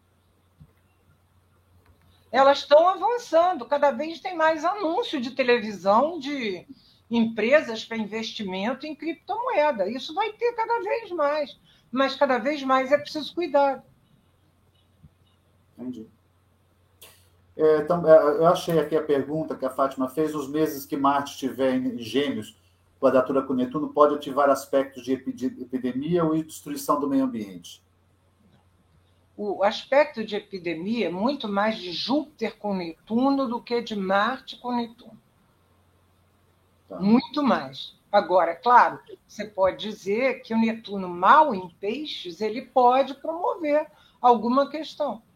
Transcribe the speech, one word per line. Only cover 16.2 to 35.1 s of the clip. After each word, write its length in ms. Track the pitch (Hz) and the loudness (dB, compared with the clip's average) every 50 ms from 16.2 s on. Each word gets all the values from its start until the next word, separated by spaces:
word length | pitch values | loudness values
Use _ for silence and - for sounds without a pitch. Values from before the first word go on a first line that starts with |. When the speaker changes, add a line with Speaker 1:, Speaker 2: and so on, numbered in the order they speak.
| _ _ _ _ _ _ _ _ _ _ _ _ _ _ _ _ - - - _ _ _ _ _ _ _ _ - | _ _ _ _ _ _ _ _ _ _ _ _ _ _ _ _ -20 -20 -20 _ _ _ _ _ _ _ _ 2
Speaker 2:
É, 240 | 156 156 156 151 | 4 4 4 4
tam-, 260 | 147 - 175 170 160 156 | 2 0 -2 2 6 8
é, 300 | 156 156 147 147 151 165 | 10 10 10 6 4 4
eu 80 | 160 | 6
achei 340 | 170 180 175 - - 165 160 | 4 4 4 2 2 2 2
aqui 160 | 147 151 160 | 2 2 0
a 80 | 151 151 | -2 0
pergunta 520 | - 147 139 131 131 151 156 156 131 131 | 2 0 0 0 -2 -4 -6 -4 -6 -6
que 100 | 120 - | -6 -6
a 40 | 131 | -4
Fátima 380 | - - 139 135 - - 131 127 | -2 0 0 0 0 -2 -4 -4
fez. 260 | - - 156 151 151 | -2 -2 -2 -2 -2
Nos 140 | 151 139 131 | -4 -6 -4
meses 380 | 143 151 156 147 143 135 - | -2 0 0 0 -2 -6 -8
que 100 | - - | -8 -4
Marte 360 | 139 139 135 143 143 139 - - | 0 2 2 2 2 -2 -4 -6
estiver 400 | - - 127 110 110 135 131 127 | -8 -6 -6 -2 0 0 0 2
em 220 | 127 127 127 113 120 | 0 -2 -2 -4 -6
Gêmeos, 580 | 117 110 110 131 143 139 120 110 104 - - _ _ _ _ _ _ _ _ _ | -8 -4 -2 0 0 0 -2 -6 -8 -12 -16 _ _ _ _ _ _ _ _ _
quadratura 400 | - 131 127 131 127 - 135 135 | 2 4 4 4 2 2 0 -2
com 120 | 135 - 135 | -2 0 -2
Netuno, 360 | 127 127 123 127 151 147 135 | -2 -2 -2 -4 -4 -6 -2
pode 240 | - 147 147 147 143 | 2 4 4 4 4
ativar 340 | - - 139 127 139 143 139 | 2 -4 -4 0 2 2 2
aspectos 540 | 135 135 - - - 135 135 135 - 127 117 | 2 0 0 0 0 0 0 -2 -6 -10 -6
de 100 | 123 131 | -4 -4
epi-, 200 | 127 - 135 127 | -4 -4 -6 -8
de 140 | 113 123 131 | -6 -6 -6
epidemia 760 | 120 - 123 - - 127 123 127 123 131 143 156 175 175 165 | -6 -8 -10 -8 -6 -6 -4 -4 -4 -4 -2 0 0 2 2
ou 180 | 156 156 160 156 | 2 0 0 -2
destruição 560 | - - - - 151 143 139 - - 151 143 | -6 -10 -16 -14 -12 -12 -6 -2 -2 -2 0
do 80 | 139 139 | 0 0
meio 140 | 139 135 135 | 0 0 0
ambiente? 560 | 127 117 113 104 98 92 87 - - - - _ _ _ _ _ _ _ _ _ _ _ _ _ _ _ _ _ _ _ _ _ _ _ _ _ _ _ _ _ _ _ | 0 -2 -6 -10 -10 -12 -16 -18 -20 -20 -20 _ _ _ _ _ _ _ _ _ _ _ _ _ _ _ _ _ _ _ _ _ _ _ _ _ _ _ _ _ _ _
Speaker 1:
O 280 | - 202 208 185 - 190 | -8 -6 -6 -2 0 0
aspecto 600 | 202 226 - - - 262 277 302 294 - 233 214 | 0 0 -2 -4 2 2 4 4 2 0 -6 -8
de 120 | - 202 | -6 -6
epidemia 720 | 202 202 - - 190 165 175 165 160 170 202 226 240 208 165 | -8 -8 -10 -12 -10 -8 -8 -6 -6 -6 -4 -2 -2 -2 -2
é 40 | |
muito 360 | 170 185 202 254 294 277 - 214 | -2 -2 -2 -2 -2 -4 -6 -4
mais 300 | 202 196 208 220 220 175 | -2 0 0 0 -2 -4
de 140 | 180 180 170 | -8 -10 -10
Júpiter 640 | 151 - 196 247 302 294 - - - 220 208 - - | -8 -6 -2 -2 -2 -4 -4 -8 -8 -8 -8 -8 -8
com 180 | - 208 196 | -6 -6 -4
Netuno 720 | 185 175 165 - - _ - 214 233 262 269 277 269 269 233 | -4 -6 -8 -10 -14 _ -4 -2 0 2 2 2 0 -2 -2
do 140 | 240 240 | -4 -6
que 200 | 240 - 240 233 | -6 -6 -6 -6
de 140 | 226 233 220 | -4 -6 -6
Marte 640 | 202 190 185 190 196 208 226 254 262 - - - - | -4 -2 0 0 2 0 0 -4 -6 -10 -16 -18 -12
com 180 | - 247 247 | -8 -6 -4
Netuno. 420 | 240 233 226 - - - - | -4 -6 -6 -10 -18 -20 -20